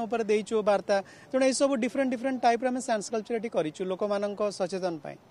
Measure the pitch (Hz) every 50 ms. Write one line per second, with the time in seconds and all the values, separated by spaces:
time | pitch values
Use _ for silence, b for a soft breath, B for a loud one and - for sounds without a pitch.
0 | 233 202 240 226 226 196 214 220 202 - 226 220 202 208 202 190 190 - 202 196
1 | - B B B B B - 262 262 262 247 - 285 269 277 233 233 247 - 262
2 | 269 254 262 220 240 269 262 240 - 240 233 226 254 254 247 254 240 - 226 208
3 | 185 - 233 220 208 - 233 226 196 233 - 196 160 156 151 - 185 185 185 180
4 | 214 202 202 202 208 202 208 185 214 208 190 - 190 170 196 185 185 180 170 151
5 | - 147 139 - - -